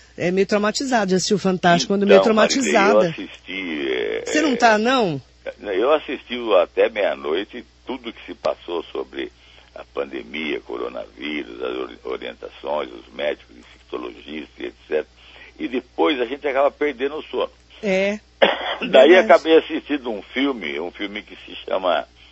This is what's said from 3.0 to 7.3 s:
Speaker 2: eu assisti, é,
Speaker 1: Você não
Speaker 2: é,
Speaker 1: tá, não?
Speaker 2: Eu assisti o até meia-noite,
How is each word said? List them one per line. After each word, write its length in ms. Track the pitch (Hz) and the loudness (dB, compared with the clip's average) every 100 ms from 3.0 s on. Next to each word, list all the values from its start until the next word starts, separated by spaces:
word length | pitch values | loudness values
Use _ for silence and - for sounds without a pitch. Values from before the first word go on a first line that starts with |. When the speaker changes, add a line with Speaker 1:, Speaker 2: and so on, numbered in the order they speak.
| 175 | 4
Speaker 2:
eu 60 | |
assisti, 800 | 127 90 - - 95 92 76 69 | -2 -12 -16 -12 -10 -6 -4 -4
é, 320 | 62 53 55 - | -2 -4 -4 -4
Speaker 1:
Você 160 | 311 | 0
não 120 | 302 | 0
Speaker 2:
é, 20 | 247 | 2
Speaker 1:
tá, 220 | 240 214 | 4 4
não? 440 | 226 262 202 139 - _ - - | 2 0 0 -2 -10 _ -16 -12
Speaker 2:
Eu 320 | 101 95 120 | -4 0 2
assisti 420 | 151 - 127 - 120 | 2 0 -10 -8 -8
o 180 | 117 95 | 0 2
até 320 | 82 - 107 | 2 2 0
meia-noite, 720 | 113 92 69 69 | 2 -2 -2 -4